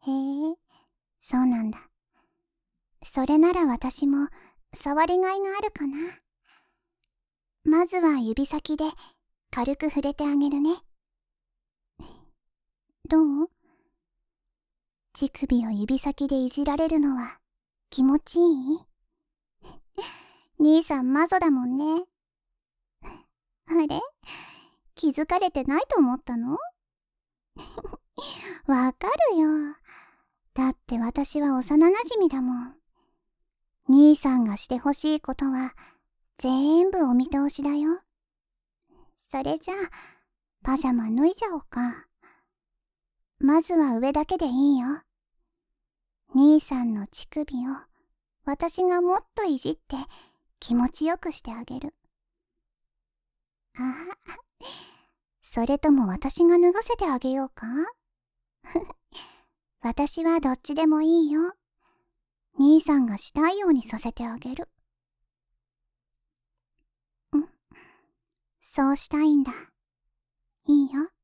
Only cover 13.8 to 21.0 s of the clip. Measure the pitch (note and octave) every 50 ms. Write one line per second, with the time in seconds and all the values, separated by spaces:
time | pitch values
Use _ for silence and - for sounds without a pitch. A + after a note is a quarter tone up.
13.8 | _ _ _ _ _ _ _ _ _ _ _ _ _ _ _ _ _ _ _ _
14.8 | _ _ _ _ _ _ _ - - C4+ _ - - C4+ B3+ A#3+ A#3 A3 A3 G3+
15.8 | G3+ G#3+ C4 C4 - C#4+ C#4 - C#4+ C4+ C#4+ C4+ B3+ B3+ - - C#4+ C#4 C#4+ D4
16.8 | D#4+ D#4+ D#4+ D#4 D4 C#4+ C4+ B3+ A#3+ A3+ - _ _ _ _ _ _ _ _ _
17.8 | _ _ - - C4 C4+ C#4 D4+ - - - E4+ F4 F4 D#4+ C4+ B3+ C4 D4+ E4+
18.8 | - _ _ _ _ _ _ _ _ _ _ _ _ _ _ _ _ - - -
19.8 | - _ _ - G#4 - - - - _ _ _ _ _ _ _ D4+ D4+ D#4 D#4+
20.8 | E4 - D#4 C4+